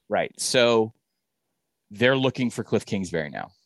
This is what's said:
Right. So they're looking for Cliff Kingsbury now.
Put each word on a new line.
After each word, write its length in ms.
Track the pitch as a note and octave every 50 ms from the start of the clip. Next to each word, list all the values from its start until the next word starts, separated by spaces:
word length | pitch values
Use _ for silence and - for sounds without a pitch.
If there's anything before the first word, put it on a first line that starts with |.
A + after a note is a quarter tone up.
| _ _
Right. 240 | G#2 F#2+ D#2+ - - -
So 540 | - - - C3 A#2+ A#2+ A#2 A2+ A2 A2+ - _ _ _ _ _ _ _ _ _ _ _ _ _ _ _ _ _ _ _
they're 260 | G#2 G2+ A#2 B2+ C3+ C3+
looking 320 | C3 C3 - - B2+ A#2+
for 140 | - - G#2+
Cliff 240 | - - G#2 - -
Kingsbury 420 | A2+ G2 F#2+ E2 E2+ E2 D2+ D2
now. 220 | A#1+ G1+ G1+ - _ _ _